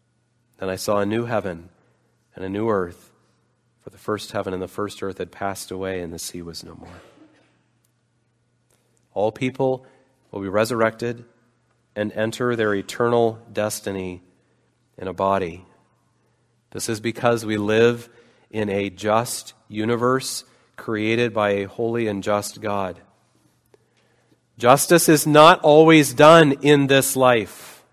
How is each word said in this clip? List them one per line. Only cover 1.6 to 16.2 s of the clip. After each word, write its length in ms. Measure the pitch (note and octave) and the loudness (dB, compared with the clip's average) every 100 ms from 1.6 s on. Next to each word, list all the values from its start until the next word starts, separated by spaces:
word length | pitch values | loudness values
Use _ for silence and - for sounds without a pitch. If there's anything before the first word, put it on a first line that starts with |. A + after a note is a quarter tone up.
| F2 _ _ _ _ _ _ - | -16 _ _ _ _ _ _ -14
and 100 | F#2+ | -10
a 40 | |
new 200 | G2+ A2+ | -6 -4
earth, 420 | G2+ F2 E2+ _ _ _ _ _ _ _ _ | -4 -4 -12 _ _ _ _ _ _ _ _
for 80 | - | -20
the 80 | - | -14
first 340 | - G#2 - | -8 -8 -8
heaven 220 | G#2 G2 | -10 -8
and 80 | F#2 | -8
the 60 | F2+ | -10
first 340 | - G#2 - | -10 -10 -10
earth 160 | G2 F#2+ | -12 -10
had 140 | F2+ | -14
passed 400 | - G2 F#2+ - | -10 -10 -10 -12
away, 280 | F#2+ F#2+ F#2 | -10 -8 -8
and 120 | E2+ | -10
the 60 | E2 | -12
sea 240 | - F2 | -14 -14
was 200 | E2+ E2 | -16 -16
no 120 | E2+ D#2+ | -18 -20
more." 260 | F2 E2+ - _ _ _ _ _ _ _ _ _ _ _ _ _ _ _ _ _ _ _ _ F#2+ | -20 -20 -20 _ _ _ _ _ _ _ _ _ _ _ _ _ _ _ _ _ _ _ _ -4
All 160 | G#2+ | -4
people 520 | - B2+ C3 C3+ C3 - _ _ _ _ | -4 -6 -4 -4 -4 -10 _ _ _ _
will 100 | G2+ | -12
be 60 | G2 | -4
resurrected 800 | G2+ A2+ A#2 A2+ A2 A#2+ A#2+ A#2+ _ _ _ _ _ _ - | -2 -2 0 -2 -4 -10 -10 -18 _ _ _ _ _ _ -8
and 180 | G#2 | -8
enter 420 | G#2+ A2 - B2 A#2 | -4 -6 -4 -4 -2
their 200 | A2 G2+ | -2 -4
eternal 640 | F#2+ - A#2+ A#2+ A#2 A2 - | -6 -4 0 2 0 -4 -10
destiny 720 | G#2 G#2+ - - G2 F#2 F2+ _ _ _ _ _ _ _ - | -6 -6 -6 -8 -8 -10 -12 _ _ _ _ _ _ _ -14
in 100 | F#2 | -10
a 60 | |
body. 520 | F2+ G2 G2 F2 F2 F2+ _ _ _ _ _ | -4 -2 -2 -4 -10 -20 _ _ _ _ _